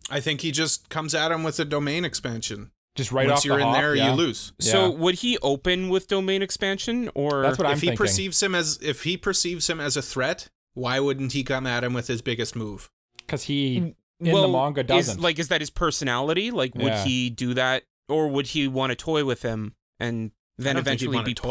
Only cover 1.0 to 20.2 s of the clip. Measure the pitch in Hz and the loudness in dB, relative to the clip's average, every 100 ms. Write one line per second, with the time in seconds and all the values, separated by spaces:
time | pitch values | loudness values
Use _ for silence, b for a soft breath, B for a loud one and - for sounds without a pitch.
1 | 156 160 160 165 160 147 147 147 147 160 | -2 0 0 0 -2 -2 -2 -2 0 -2
2 | 175 - 127 113 - 104 104 _ _ - | -4 -4 -6 -6 -8 -8 -12 _ _ -6
3 | 123 131 135 143 147 139 143 127 147 143 | -2 2 4 4 4 2 4 4 4 4
4 | - 135 165 104 - - 170 196 185 156 | 4 4 2 -2 -10 -2 4 4 4 4
5 | 175 180 247 240 143 139 180 180 185 185 | 2 2 0 0 0 0 0 0 0 0
6 | - 196 190 190 196 - 196 196 - 233 | 0 0 0 0 -2 -2 -2 -2 -2 -4
7 | 233 - 143 143 135 131 151 147 170 117 | -4 -2 0 2 2 2 2 2 0 2
8 | 202 - 190 - 202 180 156 - 151 143 | 0 0 0 0 2 2 0 -2 -4 -4
9 | 160 180 202 185 175 175 - 160 147 139 | -4 -2 0 0 0 -2 -2 -2 -2 -2
10 | 127 131 131 185 - _ _ - 123 131 | -2 -2 -2 -2 -8 _ _ -6 -2 2
11 | 139 135 135 139 131 131 131 120 123 123 | 2 0 -2 -2 -2 -2 0 0 0 -2
12 | 117 117 123 117 113 120 107 98 - _ | -2 -4 0 0 0 -2 -8 -8 -16 _
13 | _ - - 147 - 143 135 127 165 - | _ -20 -8 -6 -2 0 2 2 0 -6
14 | _ _ 170 196 190 127 143 139 123 - | _ _ 4 6 6 4 2 0 2 2
15 | 165 98 170 160 165 165 151 - 165 - | 2 0 0 0 0 0 0 -2 0 0
16 | 135 120 143 165 220 226 131 - 113 107 | 0 0 0 0 -2 -2 -2 -2 0 0
17 | 131 127 123 113 123 123 127 131 - _ | 0 0 0 -2 -2 0 0 0 -4 _
18 | - 156 151 139 131 156 139 131 131 120 | -4 0 2 0 -2 -2 0 0 0 -2
19 | - 156 139 117 120 110 104 - _ - | -2 0 0 -2 -2 -4 -6 -10 _ -8
20 | 120 117 | -4 -4